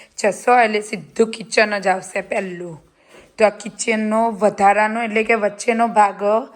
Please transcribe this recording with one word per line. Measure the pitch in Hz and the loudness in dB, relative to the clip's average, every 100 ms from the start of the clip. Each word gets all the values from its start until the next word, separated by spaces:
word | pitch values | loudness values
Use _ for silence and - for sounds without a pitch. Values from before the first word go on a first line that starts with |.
| - - | -20 -4
જશો | 208 196 - 247 | -2 0 2 4
એટલે | 226 214 | 4 0
સીધું | 208 196 - - 220 | -4 -10 -8 -2 -2
કિચન | - 208 - 214 208 | -2 -4 0 0 0
જ | 190 | -2
આવશે | 185 180 202 | -2 -4 -8
પહેલું. | 190 226 190 175 175 156 _ _ _ - _ - | -6 -6 -6 -8 -12 -16 _ _ _ -20 _ 0
તો | 214 | 0
આ | |
કિચનનો | 208 220 - - 220 214 214 233 | 0 -14 -10 -4 -2 0 0 -2
વધારાનો, | 208 202 208 196 202 214 226 | 2 0 4 2 4 2 -2
એટલે | 233 214 | -4 -2
કે | 220 | 0
વચ્ચેનો | 226 202 202 - 226 220 | 0 0 -4 -2 0 0
ભાગ, | 208 202 185 202 220 269 | 4 2 2 0 0 -2